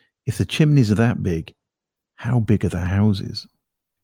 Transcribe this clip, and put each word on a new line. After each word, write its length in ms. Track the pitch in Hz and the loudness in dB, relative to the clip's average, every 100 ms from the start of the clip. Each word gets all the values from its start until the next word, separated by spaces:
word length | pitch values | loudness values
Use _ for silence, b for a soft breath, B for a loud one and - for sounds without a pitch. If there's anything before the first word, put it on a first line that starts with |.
| _ _ - | _ _ -10
"If 120 | - | -4
the 60 | |
chimneys 480 | 92 - 151 147 107 | -4 2 4 4 4
are 40 | 104 | 2
that 280 | 117 107 | 2 0
big, 300 | 98 82 - _ _ _ _ _ _ _ | -4 -4 -6 _ _ _ _ _ _ _
how 220 | 117 123 | -2 -2
big 260 | 107 101 | 2 0
are 40 | 92 | 0
the 120 | 85 | -4
houses?" 680 | 90 98 107 95 - - - _ _ _ _ _ | -2 2 2 0 -6 -12 -16 _ _ _ _ _